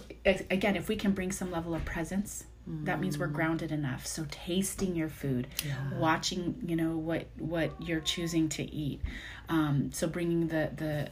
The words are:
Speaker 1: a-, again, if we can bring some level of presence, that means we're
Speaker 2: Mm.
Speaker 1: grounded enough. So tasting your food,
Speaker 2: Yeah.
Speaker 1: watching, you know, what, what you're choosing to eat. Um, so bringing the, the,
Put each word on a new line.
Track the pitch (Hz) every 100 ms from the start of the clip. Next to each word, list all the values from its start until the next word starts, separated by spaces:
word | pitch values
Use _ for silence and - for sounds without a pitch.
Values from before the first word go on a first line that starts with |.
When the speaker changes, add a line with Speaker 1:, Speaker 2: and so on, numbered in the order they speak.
| - - -
Speaker 1:
a-, | 190 -
again, | 190 214
if | 180 165
we | 214
can | 202
bring | 196 185
some | 185 185
level | 170 170 160
of |
presence, | - 170 165 190 202 - - - -
that | 160 151 175
means | 185 147
we're | 170
Speaker 2:
Mm. |
Speaker 1:
grounded | 147 160 165 160
enough. | 151 139 127
So | - - 147
tasting | - - 180 190 - 190 170
your | 156
food, | - 139 127 123 -
Speaker 2:
Yeah. | 151 131 139 127
Speaker 1:
watching, | 165 165 - 180 170 - 170
you |
know, | 165 165 165
what, | 160 165 - -
what | 156 165 151 -
you're | 165 165
choosing | 156 - 165 165 160
to | 151 -
eat. | - 147 - - - - - -
Um, | 165 151 143 -
so | - 170
bringing | 175 170 170 165
the, | 160 156
the, | 147 156 151 -